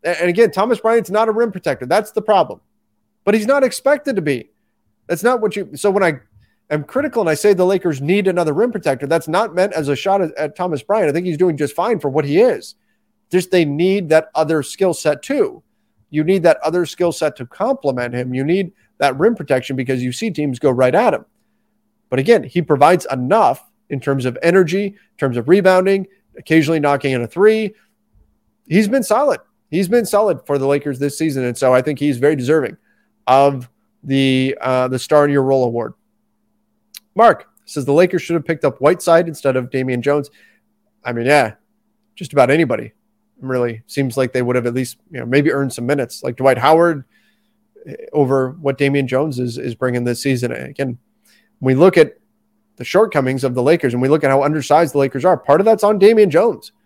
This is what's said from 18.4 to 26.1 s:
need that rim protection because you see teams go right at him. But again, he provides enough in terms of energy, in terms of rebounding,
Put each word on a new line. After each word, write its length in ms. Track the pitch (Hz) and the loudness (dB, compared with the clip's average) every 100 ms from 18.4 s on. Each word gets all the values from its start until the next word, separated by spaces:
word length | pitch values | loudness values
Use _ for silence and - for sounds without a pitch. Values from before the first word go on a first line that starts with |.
need 280 | 139 185 190 _ _ _ | -2 -2 -4 _ _ _
that 200 | 143 139 | -2 0
rim 160 | 202 | -2
protection 420 | 240 139 131 - 131 | -2 -2 -4 -2 -6
because 260 | 127 135 | -4 -4
you 100 | 127 | -4
see 180 | 123 220 | -6 -8
teams 280 | 156 147 123 | -4 -6 -2
go 120 | 143 | -2
right 240 | 123 127 | 2 2
at 200 | 165 240 | 2 0
him. 100 | 143 - _ _ _ _ _ _ _ _ | -2 -8 _ _ _ _ _ _ _ _
But 100 | 127 | -2
again, 240 | 151 220 | 4 2
he 180 | 127 175 | 2 -4
provides 460 | 156 139 147 180 - | 0 4 6 4 0
enough 600 | 131 127 214 156 135 _ _ _ | -6 0 2 2 0 _ _ _
in 120 | 139 | -6
terms 240 | 143 139 | -4 -2
of 120 | 123 120 | -4 -2
energy, 440 | 170 190 170 185 202 | 2 2 2 -2 -4
in 300 | 202 _ _ | -10 _ _
terms 200 | 135 120 | -4 -2
of 120 | 117 | 2
rebounding, 600 | 196 185 185 185 196 190 | 4 6 4 2 -2 -4